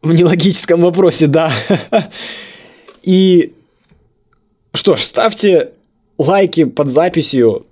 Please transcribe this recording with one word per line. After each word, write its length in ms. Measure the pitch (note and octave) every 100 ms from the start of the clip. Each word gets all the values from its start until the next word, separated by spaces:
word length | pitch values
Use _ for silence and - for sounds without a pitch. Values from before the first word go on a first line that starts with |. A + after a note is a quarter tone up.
В 100 | D#3
нелогическом 680 | E3 F3 F3 F3 F3+ - E3+
вопросе, 440 | F3 F3 F#3+ - D#3
да. 240 | D3+ D#3+ A#2+ - G3 -
<laughs> 200 | A3+ D#3+ - - - - - - _ - _
И 500 | - F#3 F#3+ F3+ - _ _ _ _ _ _ _ _ _ _ _ _
что 240 | - - D#3
ж, 40 |
ставьте 720 | - - A3 G#3+ G#3 F3+ - _ _ _ _ _
лайки 460 | C#3+ G3 G3 -
под 240 | C#3+ - C#3+
записью 760 | B2+ F3 F3 D3+ C3+ A#2 G2+ -